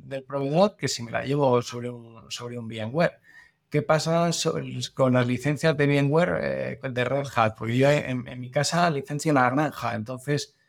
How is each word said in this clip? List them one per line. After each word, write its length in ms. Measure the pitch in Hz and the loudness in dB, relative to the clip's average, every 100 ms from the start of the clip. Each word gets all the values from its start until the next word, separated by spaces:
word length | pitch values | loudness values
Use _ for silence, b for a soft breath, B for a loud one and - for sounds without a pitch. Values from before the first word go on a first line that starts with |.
| 135 | -12
del 160 | 135 | -12
proveedor 540 | 135 139 139 156 202 - | -8 -4 -2 2 2 0
que 100 | 139 | -6
si 160 | - | -4
me 80 | 117 | -6
la 140 | 117 120 | -6 -2
llevo 360 | 143 135 123 | 2 4 2
sobre 280 | 117 120 120 | 0 -8 -10
un, 420 | 120 117 113 135 | -10 -16 -20 -14
sobre 260 | - 120 120 | -12 -10 -10
un 80 | 113 | -10
V 120 | 113 | -6
M 120 | 107 | -4
ware. 260 | 143 170 - b b b b _ | 0 0 -2 b b b b _
¿Qué 120 | 151 | -2
pasa 500 | 147 156 156 170 170 | 2 0 2 0 2
so-, 240 | 165 151 147 131 127 123 | 0 -2 -2 -6 -8 -8
con 200 | - 131 | 2 4
las 140 | 123 123 | 4 2
licencias 480 | 123 143 143 160 147 | 0 -2 0 0 2
de 100 | 143 | 4
V 120 | 143 | 4
M 120 | 143 | 4
ware, 720 | 156 180 170 139 135 131 123 | 2 2 0 -2 -2 -4 -6
eh, 80 | 135 | -6
de 140 | 123 | -2
Red 240 | 120 135 135 120 | -2 -2 -2 2
Hat? 200 | 110 - | 2 0
Porque 200 | 113 123 | -2 2
yo 140 | 139 | 4
en, 360 | 147 - 127 127 | 4 0 -6 -8
en 120 | 127 | -12
mi 100 | 127 | -4
casa 400 | 147 139 165 175 | -2 0 2 2
licencio 440 | 143 - 147 160 | 0 -4 -4 2
La 160 | 143 123 | 4 4
Granja. 460 | 135 151 - 117 110 | 2 -2 -2 -6 -4
Entonces, 600 | 107 127 - 147 - _ | -6 -8 -2 -2 -4 _